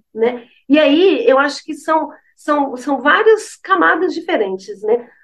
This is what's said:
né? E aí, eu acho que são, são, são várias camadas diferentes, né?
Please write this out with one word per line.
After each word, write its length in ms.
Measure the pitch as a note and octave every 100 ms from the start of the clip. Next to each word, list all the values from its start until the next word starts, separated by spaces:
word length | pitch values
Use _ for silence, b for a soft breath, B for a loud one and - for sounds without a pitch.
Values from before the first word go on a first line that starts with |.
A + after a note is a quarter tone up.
| _
né? 340 | A3 A3+ B3 B B -
E 100 | D4
aí, 460 | C#4+ D4+ F#4+ C#4 A3+
eu 120 | C4+
acho 240 | C#4+ C#4
que 100 | -
são, 360 | D4 - D#4+ C#4+ B B
são, 420 | _ - D4 C4+ B3
são 240 | D4 C4
várias 540 | C#4+ F#4+ A4 G#4+ - -
camadas 560 | - F#4 E4 F4 F4
diferentes, 720 | D#4 F4+ D4+ G3 F#3+ G#3+ F#3+
né? 260 | G#3+ A#3+ B B